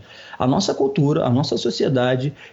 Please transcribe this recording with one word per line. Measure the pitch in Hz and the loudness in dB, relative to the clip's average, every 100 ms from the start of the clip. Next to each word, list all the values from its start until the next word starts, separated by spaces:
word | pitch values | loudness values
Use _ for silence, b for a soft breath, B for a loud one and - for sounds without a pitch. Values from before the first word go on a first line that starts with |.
| B B B B | B B B B
A | 127 | 0
nossa | 147 196 | 0 0
cultura, | - 415 415 139 151 - | 0 0 2 2 2 2
a | |
nossa | 123 160 226 | 0 0 -2
sociedade | - - 202 131 123 127 143 B B | -2 -2 0 2 2 0 -2 B B